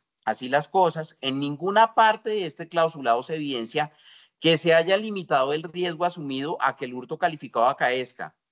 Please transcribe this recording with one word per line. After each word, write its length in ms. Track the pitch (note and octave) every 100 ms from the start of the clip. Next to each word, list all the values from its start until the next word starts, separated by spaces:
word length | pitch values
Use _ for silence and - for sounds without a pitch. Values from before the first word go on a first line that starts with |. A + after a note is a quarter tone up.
| _ _ -
Así 220 | A2 B2
las 180 | C#3+ -
cosas, 500 | F#3+ E3+ D#3+ D#3+ -
en 180 | C3+ C3+
ninguna 540 | C#3+ D3 F#3 G#3 A3+
parte 360 | - A3 G#3+ A3+
de 160 | G#3+ E3+
este 240 | - E3
clausulado 520 | E3 E3 D#3+ A#2+ A#2+
se 120 | C3 D#3+
evidencia 560 | C#3+ B2 A2+ D3 D3+ _ _ - _ _
que 180 | E3 D#3
se 160 | E3
haya 220 | E3 E3 G3
limitado 580 | A3 G3+ E3 D3 C3+
el 100 | D#3
riesgo 420 | E3 E3+ F3+ D#3 F3
asumido 520 | F3 C#3 C3+ D3 -
a 140 | C3+ -
que 100 | C3
el 80 |
hurto 240 | B2 A#2+ -
calificado 480 | F3 D3+ B2+ A#2+ A#2+
acaezca, 720 | C#3 C3+ B2+ B2 - D#2+ _ _